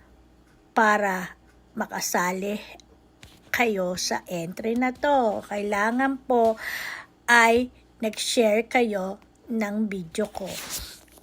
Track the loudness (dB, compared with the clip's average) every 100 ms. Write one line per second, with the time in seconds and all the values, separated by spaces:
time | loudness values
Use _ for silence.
0 | _ _ _ _ _ _ _ 2 4 4
1 | 0 -2 -6 -14 _ _ _ -8 -6 -6
2 | -2 0 0 -2 -4 -6 -10 -20 -20 -20
3 | _ _ -20 -20 _ -2 0 0 -2 -4
4 | -4 -6 -6 -8 -8 -6 -4 0 -2 0
5 | 2 4 2 -2 -6 -6 -2 0 0 2
6 | 0 -2 0 4 4 2 -6 -10 -10 -12
7 | -16 _ 4 6 8 6 2 -8 _ _
8 | -6 -4 -2 2 4 2 2 0 2 0
9 | -6 -8 -16 _ -6 -4 -2 -2 -2 -4
10 | -6 -4 -4 -6 -10 -10 -10 -10 -12 -16
11 | -20 -20